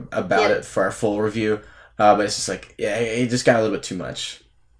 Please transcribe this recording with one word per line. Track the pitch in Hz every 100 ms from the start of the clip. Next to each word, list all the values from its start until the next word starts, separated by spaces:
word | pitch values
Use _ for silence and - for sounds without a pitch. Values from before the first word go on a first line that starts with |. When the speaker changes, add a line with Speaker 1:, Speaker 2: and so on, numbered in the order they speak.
| -
Speaker 1:
ab-, | 110
about | 92 101 104
Speaker 2:
Yep. | 101
Speaker 1:
it |
for | - 107
our | 98
full | - 110 104
review, | 107 110 107 107 - - - -
uh, | 104 104
but | 101
it's | -
just | -
like, | 92 - -
yeah, | 107 107
it | 113 117 123
just | 123
got | - 117
a |
little | 110 98
bit |
too | - 92
much. | 65 65 - - _ _ _